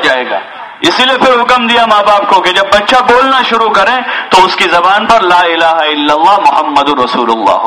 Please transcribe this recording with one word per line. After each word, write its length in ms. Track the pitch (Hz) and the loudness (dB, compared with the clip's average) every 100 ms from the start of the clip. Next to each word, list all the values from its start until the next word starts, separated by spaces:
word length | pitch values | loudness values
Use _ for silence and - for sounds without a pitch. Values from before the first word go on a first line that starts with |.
جائے 260 | 147 131 117 | 0 -2 -2
گا۔ 100 | 98 - - - - | -6 -8 -18 -18 -6
اسی 220 | 165 175 254 | -4 0 0
لیے 120 | 254 | 0
پھر 160 | 262 247 | 2 2
حکم 280 | 240 247 233 | 2 0 0
دیا 180 | 233 226 | 0 2
ماں 160 | 208 | 2
باپ 240 | 202 202 196 | 2 0 2
کو 100 | 190 | 0
کہ 100 | 180 | 0
جب 120 | 185 196 | -2 0
بچہ 240 | 202 208 254 247 | 0 0 0 2
بولنا 340 | 247 269 262 233 | 2 2 0 0
شروع 200 | 226 220 | -2 0
کرے 220 | - 196 254 240 - - | 0 0 -2 -4 -8 -2
تو 140 | - - | 2 2
اس 100 | - | 0
کی 120 | 185 | 0
زبان 360 | 170 180 202 226 | 0 2 0 2
پر 160 | 226 | 2
لا 160 | 185 180 | 2 2
الہ 340 | 175 165 165 165 | 2 0 0 0
الا 300 | 151 151 147 | -2 -2 -2
اللہ 260 | 151 175 202 | 2 2 2
محمد 480 | - - 151 143 139 | 2 0 -2 -2 0
الرسول 420 | 139 123 113 117 | -2 -2 -2 -2
اللہ 300 | 113 98 92 | 0 0 0